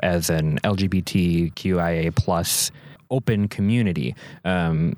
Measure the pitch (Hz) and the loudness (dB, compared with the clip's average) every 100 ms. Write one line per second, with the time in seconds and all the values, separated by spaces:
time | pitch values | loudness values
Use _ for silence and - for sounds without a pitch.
0 | 90 87 80 80 78 73 107 95 98 95 | 0 0 0 0 0 0 0 0 0 0
1 | 90 98 87 85 85 - 95 90 85 82 | 0 0 2 2 0 -2 -2 0 0 0
2 | 82 80 - 87 90 - - - - - | 0 0 0 0 0 -2 -4 -6 -18 -20
3 | - 131 127 107 104 - 101 120 110 80 | -6 -4 0 0 0 0 0 2 2 0
4 | 64 - - - 92 92 85 80 82 | -4 -6 -14 -8 -2 0 2 2 0